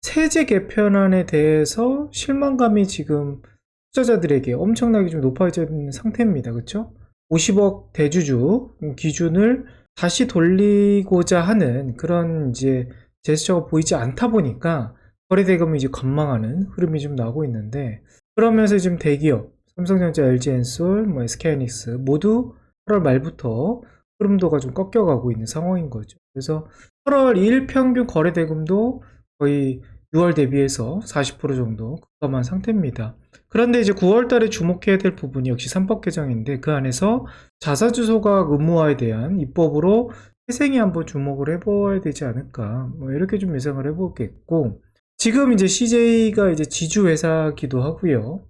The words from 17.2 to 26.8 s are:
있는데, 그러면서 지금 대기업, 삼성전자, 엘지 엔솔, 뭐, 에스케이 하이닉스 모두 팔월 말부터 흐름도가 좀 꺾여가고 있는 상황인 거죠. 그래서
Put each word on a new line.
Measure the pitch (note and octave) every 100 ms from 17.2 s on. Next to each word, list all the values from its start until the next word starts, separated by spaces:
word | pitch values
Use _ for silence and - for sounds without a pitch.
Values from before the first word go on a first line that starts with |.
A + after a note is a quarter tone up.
| A2+ C3 D3
있는데, | A2+ G#2 C3 C3 G#2 _ _ _ -
그러면서 | A3+ A3 G#3+ G3+
지금 | F#3 E3+
대기업, | D#3+ C#3+ D#3 B2 - _ _ -
삼성전자, | F3+ F#3+ F3 D#3+
엘지 | C3+ B2 C3
엔솔, | B2+ A#2+ - E3+ G3+ G#3+
뭐, | D3
에스케이 | A#2+ - E3
하이닉스 | D3 B2+ - - B2
모두 | C3+ D3+ G3+ A3+ B3 - _ _ -
팔월 | G#3
말부터 | D#3+ B2+ E3 - B2 A2+ D#3+ A#3+ - _ _ _
흐름도가 | G3+ G3 F3+ D3+
좀 | C3 B2+
꺾여가고 | F#3+ A#3 F#3+ C3 B2
있는 | A2+ A2+
상황인 | D#3 F3 F#3 D#3
거죠. | A#2 G#2 - _
그래서 | C3+ C3+ D#3 D#3 -